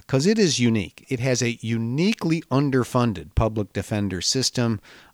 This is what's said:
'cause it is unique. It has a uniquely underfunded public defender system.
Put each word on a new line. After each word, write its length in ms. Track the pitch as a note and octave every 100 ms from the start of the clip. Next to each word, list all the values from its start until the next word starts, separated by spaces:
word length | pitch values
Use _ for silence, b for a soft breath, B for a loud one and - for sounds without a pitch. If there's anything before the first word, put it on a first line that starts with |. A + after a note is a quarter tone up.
| -
'cause 200 | C3+ E3+
it 120 | A3
is 220 | F#3 B2+
unique. 460 | A#2+ A2+ F2 - -
It 100 | B2+
has 240 | C3 B2
a 160 | A#2+ A#2
uniquely 840 | A2+ A2+ A2+ C3+ F#3+ A3+ E3+ E3 -
underfunded 840 | C3 D3 C3 A#2 B2+ A#2+ F2+ D#2
public 380 | - A2+ A2 G2
defender 480 | - - G#2+ G2+ F#2
system. 600 | - C3+ A#2+ - A#2 G#2+ B B B